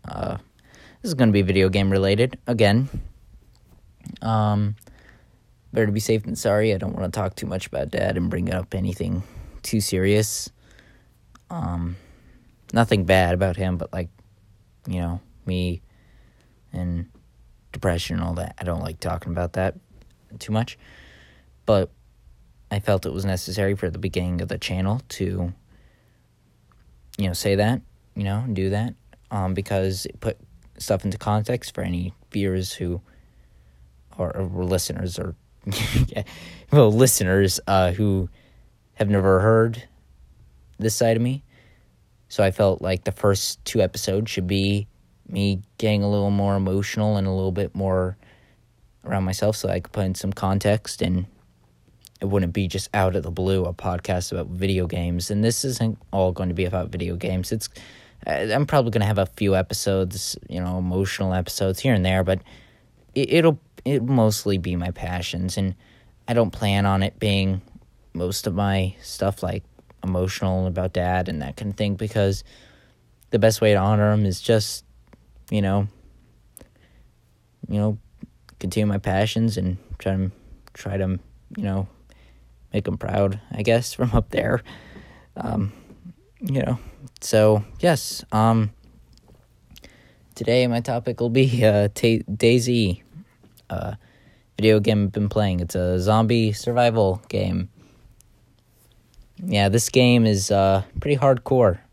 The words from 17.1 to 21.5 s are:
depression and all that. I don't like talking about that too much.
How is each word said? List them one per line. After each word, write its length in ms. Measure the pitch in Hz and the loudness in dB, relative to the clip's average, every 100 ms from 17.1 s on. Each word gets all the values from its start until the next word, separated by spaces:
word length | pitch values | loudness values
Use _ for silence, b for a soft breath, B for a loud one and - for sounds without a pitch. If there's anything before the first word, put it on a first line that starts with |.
| - _ _ _ _ _ | -16 _ _ _ _ _
depression 460 | - 95 85 - 80 | -4 -2 -2 -4 -4
and 80 | |
all 80 | 85 | -4
that. 220 | 85 85 - | -6 -8 -8
I 60 | |
don't 160 | 90 82 | -6 -4
like 180 | 80 82 | -6 -8
talking 320 | - 87 - | -8 -6 -6
about 220 | 85 87 | -4 -4
that 220 | - 92 - _ - - _ _ - | -2 -4 -4 _ -20 -20 _ _ -16
too 140 | - | -4
much. 260 | 110 123 - B B B B B B B | -2 -4 -8 B B B B B B B